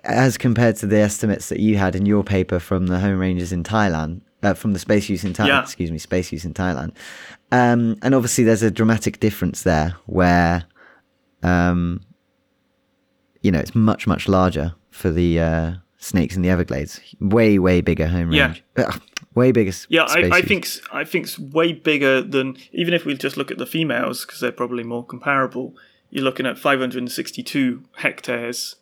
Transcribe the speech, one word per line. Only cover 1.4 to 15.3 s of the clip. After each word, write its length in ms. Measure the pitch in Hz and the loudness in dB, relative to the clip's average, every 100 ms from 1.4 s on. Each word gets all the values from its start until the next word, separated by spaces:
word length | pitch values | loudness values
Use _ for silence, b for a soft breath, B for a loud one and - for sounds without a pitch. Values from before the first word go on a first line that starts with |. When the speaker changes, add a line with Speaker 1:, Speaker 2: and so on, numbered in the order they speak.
| - | -4
Speaker 1:
that 100 | - | 0
you 200 | 107 104 | 2 2
had 180 | 95 92 | 2 0
in 100 | 101 | 2
your 160 | 104 | 2
paper 380 | 98 98 92 87 | 2 0 0 -2
from 260 | - 95 90 | -2 -2 0
the 140 | 90 | 0
home 180 | 101 95 | 0 0
ranges 320 | 92 90 87 | 0 -2 -2
in 140 | 90 | -4
Thailand, 560 | 80 110 104 80 78 87 _ _ | -2 0 0 0 -4 -8 _ _
uh, 100 | 101 | -2
from 180 | 92 113 | 0 -2
the 60 | 92 | -4
space 300 | - 104 101 | 2 0 0
use 160 | 92 | -4
in 80 | 104 | -4
Thailand, 160 | 87 104 | 0 2
Speaker 2:
Yeah. 140 | 139 | 2
Speaker 1:
excuse 280 | - - 87 | -2 -6 -6
me, 80 | 78 | -6
space 320 | - 92 87 | -4 -4 -4
use 140 | 76 | -8
in 100 | 85 | -8
Thailand. 380 | 76 92 67 80 B B B B B _ | -4 -4 -4 -8 B B B B B _
Um, 460 | 123 123 120 117 107 | 2 4 4 2 0
and 120 | 131 | 2
obviously 300 | 135 113 - | 2 2 2
there's 180 | 113 110 | 4 4
a 80 | 110 | 2
dramatic 480 | 92 110 113 - - | 2 2 2 0 0
difference 460 | 107 - 92 - | -2 0 -4 -2
there 320 | 90 78 80 87 - | 0 2 0 -4 -4
where, 560 | 87 90 87 85 87 82 b b b _ _ _ _ | 2 4 4 4 0 -4 b b b _ _ _ _
um, 580 | 85 87 87 87 87 90 - _ _ _ _ _ _ _ _ _ _ _ _ _ | 0 2 2 2 0 -4 -10 _ _ _ _ _ _ _ _ _ _ _ _ _
you 80 | 101 | 0
know, 80 | 87 | 0
it's 160 | - | 0
much, 320 | 113 110 104 - | 2 2 2 0
much 220 | 85 - | 0 2
larger 480 | 95 92 78 80 80 _ | 2 2 0 -4 -6 _
for 200 | - 95 | -4 -2
the, 300 | 82 87 | 2 2